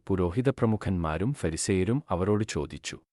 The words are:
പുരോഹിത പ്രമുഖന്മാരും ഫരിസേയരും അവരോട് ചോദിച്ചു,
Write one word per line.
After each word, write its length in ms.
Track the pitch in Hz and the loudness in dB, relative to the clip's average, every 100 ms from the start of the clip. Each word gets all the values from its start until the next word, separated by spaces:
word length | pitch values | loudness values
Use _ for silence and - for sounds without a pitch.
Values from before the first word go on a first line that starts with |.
| - | -2
പുരോഹിത 420 | 95 90 92 127 | 0 2 0 0
പ്രമുഖന്മാരും 840 | 131 113 107 - 92 82 80 104 | 2 0 0 0 0 0 0 -2
ഫരിസേയരും 680 | 147 90 82 - 95 92 131 - | -2 -2 -2 0 2 2 0 0
അവരോട് 340 | 87 95 104 | 0 2 2
ചോദിച്ചു, 560 | 107 - 71 73 - - _ | 0 -4 -4 -8 -12 -14 _